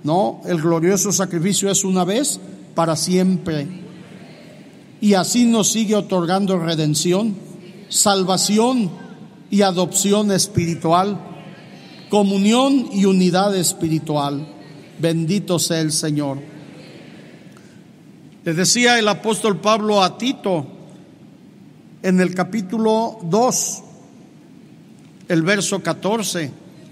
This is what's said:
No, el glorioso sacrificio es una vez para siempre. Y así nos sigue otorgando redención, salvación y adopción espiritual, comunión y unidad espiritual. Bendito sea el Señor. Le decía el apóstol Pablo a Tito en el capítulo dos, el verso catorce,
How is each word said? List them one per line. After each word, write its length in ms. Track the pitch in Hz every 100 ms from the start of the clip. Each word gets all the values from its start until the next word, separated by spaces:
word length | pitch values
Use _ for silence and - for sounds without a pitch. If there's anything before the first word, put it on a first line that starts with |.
No, 380 | 147 170 220 - -
el 160 | 175
glorioso 500 | 160 165 170 196 202
sacrificio 600 | 175 185 170 175 185 196
es 120 | 190
una 220 | 190 185 175
vez 340 | 214 294 - - - - -
para 200 | 165 151
siempre. 720 | 180 180 185 185 170 156 139 - - - - - - - - - - - - -
Y 140 | 208 196
así 300 | 170 240 240
nos 260 | 226 190
sigue 240 | 220 214 208
otorgando 640 | 202 185 165 185 196 190
redención, 760 | 165 160 151 147 175 180 220 196 - - - - -
salvación 1000 | - 214 196 185 180 - 208 233 262 190 - - - - - -
y 140 | 202
adopción 680 | 196 180 180 180 202 202 208
espiritual, 840 | 185 - - 170 160 160 170 196 196 - - - - - - - - -
comunión 760 | 208 202 196 202 233 269 277 226
y 120 | 196 196
unidad 500 | 190 180 180 202 190
espiritual. 920 | 170 - 165 156 156 147 143 143 156 - - - - -
Bendito 580 | 160 165 165 202 - 170
sea 220 | - 165
el 120 | 156
Señor. 460 | 151 160 147 143 135 139 - - - - - - - - - - - - - - - - - - -
Le 100 | -
decía 460 | 160 185 233 240 240
el 80 | 214
apóstol 520 | 196 214 220 220 180
Pablo 440 | 202 220 214 208
a 160 | 180 -
Tito 480 | 240 269 202 175 131 - - - - - - - - - - - - -
en 180 | 190 185
el 140 | 180 180
capítulo 800 | 180 214 185 226 220 220 226 226
dos, 580 | 170 196 247 - - - - - - - - - - - - - - - - - -
el 140 | 175
verso 400 | 160 208 - 190
catorce, 680 | 170 156 185 226 202 180 147 - - - -